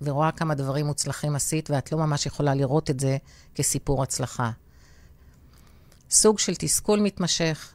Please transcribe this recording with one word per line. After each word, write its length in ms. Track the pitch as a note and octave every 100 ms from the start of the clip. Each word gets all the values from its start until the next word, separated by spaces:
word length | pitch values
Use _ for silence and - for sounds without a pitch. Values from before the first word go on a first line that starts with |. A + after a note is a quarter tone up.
ורואה 300 | C#3+ C#3 D#3
כמה 220 | D#3+ D#3+
דברים 320 | C#3+ C3+ C3+ D3
מוצלחים 500 | D3 - C3+ D3 C#3+
עשית, 340 | - D#3+ D#3
ואת 220 | C#3+ -
לא 60 | D#3
ממש 280 | D#3 D3 -
יכולה 280 | - D3
לראות 360 | C#3 C3+ D3+ D#3
את 100 | C3
זה 160 | C3+ C3+ - - -
כסיפור 480 | - C#3+ C#3+ - C3+
הצלחה. 480 | C3 - B2+ - A#2+ A#2 - - - - - - - - - - - - - - -
סוג 280 | - A3 G#3
של 160 | -
תסכול 460 | - D3+ - - G#3
מתמשך, 720 | G#3 - F3 - E3 D#3 -